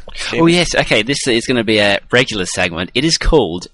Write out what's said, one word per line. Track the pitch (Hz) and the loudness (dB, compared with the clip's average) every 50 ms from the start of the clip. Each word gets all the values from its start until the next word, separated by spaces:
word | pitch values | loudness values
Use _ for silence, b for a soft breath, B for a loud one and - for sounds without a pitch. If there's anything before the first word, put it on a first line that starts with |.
| - - - - - - - | -14 -14 -12 -10 -8 -6 -2
Oh, | 120 165 | 2 2
yes. | 170 170 175 170 - - | 2 2 2 0 0 0
Okay, | - 139 - 151 117 | -2 0 2 0 0
this | 107 117 139 - - 139 | 0 0 -2 -2 0 0
is | 117 117 113 | 0 0 0
gonna | - 131 120 113 | 0 0 0 0
be | 101 110 107 | 2 2 2
a | 104 101 101 - - - | 2 2 2 0 -2 0
regular | - 123 135 - - 104 92 | 2 2 2 2 -2 -4 -4
segment. | 90 - - 90 90 82 80 90 85 - | -4 -2 -2 -2 -2 -2 -4 -6 -4 -4
It | 123 135 | -2 0
is | 165 160 - | 0 0 0
called, | - - - 151 117 87 82 92 - - | 2 2 4 4 2 0 -2 -6 -8 -12